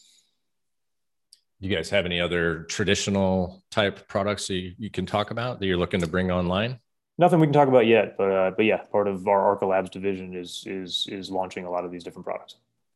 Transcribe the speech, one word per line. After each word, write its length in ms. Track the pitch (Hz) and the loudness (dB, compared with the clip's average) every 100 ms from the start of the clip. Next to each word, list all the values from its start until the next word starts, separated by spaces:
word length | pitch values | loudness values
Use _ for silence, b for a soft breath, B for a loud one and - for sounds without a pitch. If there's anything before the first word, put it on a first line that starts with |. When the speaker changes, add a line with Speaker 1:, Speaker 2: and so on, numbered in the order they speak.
| b b b b _ _ _ _ _ _ _ _ _ _ _ _ | b b b b _ _ _ _ _ _ _ _ _ _ _ _
Speaker 1:
You 160 | 95 92 | -4 -2
guys 140 | 82 | 0
have 160 | 101 87 | 0 0
any 160 | 87 | -2
other 420 | 87 87 85 80 | 0 0 0 -2
traditional 1000 | 80 - 98 101 104 98 95 92 90 - _ | -6 -2 0 0 0 0 2 2 -2 -8 _
type 380 | - 101 - - | 0 0 -2 -6
products 400 | 104 98 98 - | -4 -2 -4 -4
that 60 | 92 | -6
you, 160 | 90 90 | -8 -10
you 120 | 104 | -10
can 160 | - 92 | -8 -4
talk 260 | 104 104 | -2 -2
about 280 | 113 123 85 | -6 -8 -4
that 60 | 98 | 0
you're 100 | 90 | 0
looking 220 | 87 95 | 0 0
to 80 | 85 | -2
bring 240 | 90 92 | 0 0
online? 480 | 90 87 95 117 127 _ _ _ - | 0 0 0 -2 -6 _ _ _ 2
Speaker 2:
Nothing 240 | 175 175 | 4 6
we 60 | 151 | 6
can 60 | |
talk 140 | 143 135 | 6 6
about 180 | 127 113 | 6 8
yet, 300 | 113 98 - | 6 4 0
but, 140 | 98 | 0
uh, 200 | 95 95 92 | 2 2 2
but 80 | |
yeah, 140 | 110 92 | 2 2
part 320 | - 104 101 | 0 0 0
of 180 | 95 101 | 0 2
our 140 | 98 | 4
Arca 240 | 101 98 98 | 4 2 2
Labs 240 | 95 92 | 0 -2
division 440 | 95 98 92 92 | -4 -4 -4 -8
is, 300 | 90 90 - 101 | -12 -12 -12 -10
is, 400 | 95 90 - - | -10 -8 -6 -6
is 180 | 101 90 | -8 -6
launching 360 | 95 92 98 90 | -6 -6 -8 -6
a 40 | |
lot 140 | 87 | -6
of 80 | 90 | -6
these 140 | 87 87 | -10 -12
different 200 | 90 90 | -12 -10
products. 300 | - - - _ _ _ | -10 -10 -20 _ _ _